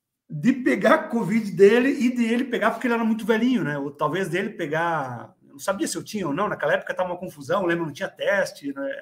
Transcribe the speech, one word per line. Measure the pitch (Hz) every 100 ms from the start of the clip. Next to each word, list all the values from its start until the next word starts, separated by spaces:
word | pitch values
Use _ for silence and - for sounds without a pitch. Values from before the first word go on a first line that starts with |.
| _ _ -
de | 151 175
pegar | 277 285 226 208 302 -
covid | 233 180 220 202
dele | 170 196 240 262
e | - 240
de | 240 226
ele | 240
pegar, | - 226 208
porque | 220 254
ele |
era | 233
muito | 226 220 -
velhinho, | 220 240 240
né? | 147 147
Ou | 139
talvez | 143 151 165 190
dele | 170 214
pegar, | 190 160 156 170 165 131 120 113 _ _
eu |
não | 143
sabia | - 196 294
se | 170
eu |
tinha | 151 214 170
ou |
não, | 143 202
naquela | 147 147
época | 185 -
tava | 175 180
uma | 175
confusão, | 185 147 131 185 180
lembra? | 170 165
Não |
tinha | 131 190
teste, | - 147 196 160 - 143
né? | 139 139 -